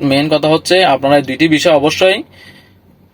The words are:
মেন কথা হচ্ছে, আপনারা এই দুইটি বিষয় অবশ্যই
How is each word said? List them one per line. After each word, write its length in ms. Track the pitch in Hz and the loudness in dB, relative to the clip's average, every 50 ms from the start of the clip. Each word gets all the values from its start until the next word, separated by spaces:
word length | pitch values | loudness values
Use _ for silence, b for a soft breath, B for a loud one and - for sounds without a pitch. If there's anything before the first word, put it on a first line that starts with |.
| 147 139 | -4 -2
মেন 160 | 135 139 147 156 | 0 0 0 0
কথা 200 | 156 147 151 156 | -2 0 0 0
হচ্ছে, 280 | 160 156 - - 180 185 185 | 0 0 0 0 0 2 2
আপনারা 300 | 151 135 131 135 139 147 | 2 0 0 0 0 0
এই 80 | 143 135 127 | 0 0 -2
দুইটি 180 | 131 135 156 165 | -4 -2 0 0
বিষয় 260 | 156 143 - 175 156 139 | 0 0 2 2 2 2
অবশ্যই 360 | 139 156 - - 185 190 196 240 - - B B B B B B B B B B B _ _ _ _ _ | 0 0 0 0 0 0 0 -2 -6 -12 B B B B B B B B B B B _ _ _ _ _